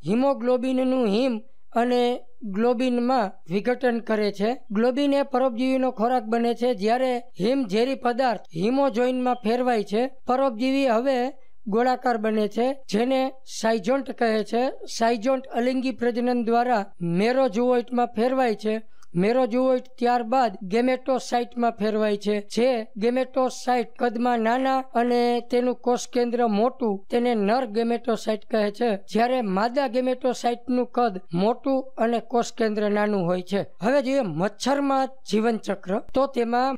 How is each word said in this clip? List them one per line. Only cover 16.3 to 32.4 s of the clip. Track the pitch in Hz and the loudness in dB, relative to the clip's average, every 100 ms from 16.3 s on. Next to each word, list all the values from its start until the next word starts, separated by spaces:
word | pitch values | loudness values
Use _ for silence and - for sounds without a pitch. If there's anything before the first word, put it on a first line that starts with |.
| 247 | 0
દ્વારા | 226 233 247 226 202 - | 2 2 2 0 -2 -4
મેરોઝુઓઇટમાં | 170 170 220 254 262 196 247 247 240 240 240 | -2 2 2 2 2 2 2 2 0 -2 0
ફેરવાય | 226 247 262 254 | 0 0 2 0
છે. | 208 214 220 - - - 170 | 0 -2 -4 -6 -14 -6 0
મેરોઝુઓઇટ | 196 247 254 240 262 254 254 - | 2 2 2 2 2 0 -2 -2
ત્યારબાદ | 240 247 220 262 233 190 | 0 2 2 2 2 -2
ગેમેટોસાઇટમાં | 185 220 254 254 254 254 - 247 247 240 233 | -2 0 2 0 0 -2 0 -2 -2 0 -2
ફેરવાય | 233 208 208 214 202 | 0 0 0 0 0
છે, | 202 208 | 0 -2
જે | 202 - 247 240 220 - | -2 2 2 2 -4 -2
ગેમેટોસાઇટ | 226 254 254 269 254 - - 247 220 - | 0 0 0 0 0 -2 0 0 -2 -2
કદમાં | 247 226 247 240 | -2 0 0 2
નાના | 220 247 262 262 | 2 2 2 0
અને | 262 233 247 240 240 240 | 0 0 2 2 2 0
તેનું | 233 240 247 | 0 0 0
કોષ | 240 240 247 - | 0 0 0 0
કેન્દ્ર | 247 240 233 233 | 0 0 2 2
મોટું, | 202 240 247 226 196 - | 4 2 0 -2 -2 -2
તેને | 240 247 | 0 2
નર | 226 202 247 247 | 2 2 2 0
ગેમેટોસાઇટ | 208 233 233 233 220 - 214 - | -2 0 -2 -2 -2 -2 -4 -2
કહે | 220 208 | 0 0
છે, | 202 240 196 | 0 -2 -2
જ્યારે | - 214 240 254 | -2 0 2 2
માદા | 214 185 233 254 269 | 0 0 0 0 0
ગેમેટોસાઇટનું | 240 254 254 254 233 240 240 - 247 240 | 0 0 0 -2 0 -2 -2 -2 -2 0
કદ | - 240 185 - | 0 0 -2 -4
મોટું | 170 190 240 269 262 262 - | 0 2 0 0 -2 -2 -2
અને | 226 233 | 0 0
કોષ | 226 233 | 0 0